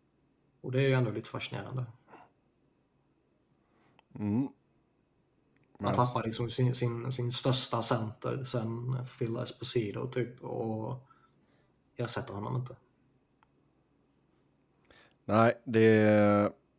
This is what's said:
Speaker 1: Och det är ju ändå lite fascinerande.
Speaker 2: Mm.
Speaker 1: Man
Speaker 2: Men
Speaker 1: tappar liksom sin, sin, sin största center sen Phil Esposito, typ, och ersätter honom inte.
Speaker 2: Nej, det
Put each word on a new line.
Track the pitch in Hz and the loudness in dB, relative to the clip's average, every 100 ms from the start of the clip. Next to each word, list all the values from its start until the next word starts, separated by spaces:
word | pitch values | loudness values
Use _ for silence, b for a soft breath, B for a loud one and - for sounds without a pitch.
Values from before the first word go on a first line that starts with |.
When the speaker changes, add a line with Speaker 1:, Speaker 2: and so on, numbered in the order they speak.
| _ _ _ _ _ _ | _ _ _ _ _ _
Speaker 1:
Och | - | -4
det | 127 | 0
är | 135 | 2
ju | |
ändå | 131 117 | 2 2
lite | 107 - | -2 -8
fascinerande. | - - 113 107 127 117 - B B B _ _ _ _ _ _ _ _ _ _ _ _ _ _ _ _ _ _ - | -10 -8 -8 -8 -8 -8 -12 B B B _ _ _ _ _ _ _ _ _ _ _ _ _ _ _ _ _ _ -6
Speaker 2:
Mm. | 104 110 139 - _ _ _ _ _ _ _ _ _ _ _ - | -2 0 -2 -8 _ _ _ _ _ _ _ _ _ _ _ -4
Speaker 1:
Man | 101 | 0
Speaker 2:
Men | 101 | 2
Speaker 1:
tappar | 123 117 | 2 0
liksom | 113 113 117 | -4 -4 -4
sin, | - 127 123 | 0 0 2
sin, | 120 117 123 | -2 -4 -6
sin | 127 120 | -4 -4
största | 123 135 127 - 117 | -2 0 0 -2 -2
center | 110 117 110 - 120 127 | 0 -2 -2 -6 -6 -6
sen | 127 123 113 117 123 131 127 - | -4 -4 -4 -4 -4 -4 -6 -6
Phil | 117 120 | -4 -4
Esposito, | 120 - 123 123 104 123 123 | -8 -10 -4 -2 -2 -4 -6
typ, | 127 117 - | -4 -6 -8
och | 139 120 113 107 110 127 b b b b b b b _ _ - | -10 -6 -4 -4 -6 -10 b b b b b b b _ _ -8
ersätter | 113 - - | -6 -6 -8
honom | 98 117 123 | -8 -4 -4
inte. | 127 - _ _ _ _ _ _ _ _ _ _ _ _ _ _ _ _ _ _ _ _ b b b _ - | -6 -12 _ _ _ _ _ _ _ _ _ _ _ _ _ _ _ _ _ _ _ _ b b b _ 2
Speaker 2:
Nej, | 107 117 - | 6 6 2
det | - 110 110 110 107 107 104 104 104 - _ | 0 6 8 8 8 6 6 4 2 -2 _